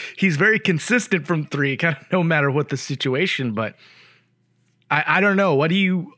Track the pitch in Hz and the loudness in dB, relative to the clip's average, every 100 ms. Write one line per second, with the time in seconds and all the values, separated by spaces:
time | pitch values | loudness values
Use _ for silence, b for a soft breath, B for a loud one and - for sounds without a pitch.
0 | B B 190 147 202 214 208 160 - 240 | B B 0 4 2 2 0 -2 0 0
1 | - 180 143 165 147 143 139 135 170 151 | 0 -2 -2 -4 -2 -2 -2 0 -2 -2
2 | - 190 165 156 143 139 147 135 - 139 | -2 0 2 2 2 0 -2 -4 -6 -4
3 | 135 127 185 - 123 107 110 - b b | -2 -2 -2 -2 -4 -2 -4 -8 b b
4 | b b b _ _ _ _ _ - 143 | b b b _ _ _ _ _ -4 -2
5 | 151 165 202 196 190 139 160 190 190 185 | 0 2 2 2 2 2 2 2 2 0
6 | 165 | -4